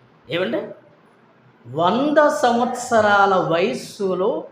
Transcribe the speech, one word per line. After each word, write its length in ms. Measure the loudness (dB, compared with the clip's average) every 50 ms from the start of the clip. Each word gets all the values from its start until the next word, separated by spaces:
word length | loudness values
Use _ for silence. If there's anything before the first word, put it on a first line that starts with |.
| _ _ _ _ _ -8
ఏమండి, 320 | -4 -4 -4 -2 -4 -6 -6 -8 -14 -18 _ _ _ _ _ _ _ _ _ _ _ _ _ _ _ _ _ -12
వంద 640 | -4 0 0 0 2 0 0 2 2 4 4 4
సంవత్సరాల 1040 | 2 2 0 2 2 2 0 -2 -4 -8 -6 0 0 2 4 4 4 4 4 4 4
వయస్సులో 1080 | 2 2 0 0 0 0 -2 -2 -6 -10 -14 -10 -6 -4 -4 -2 -2 -2 -2 -2 -4 -8 -12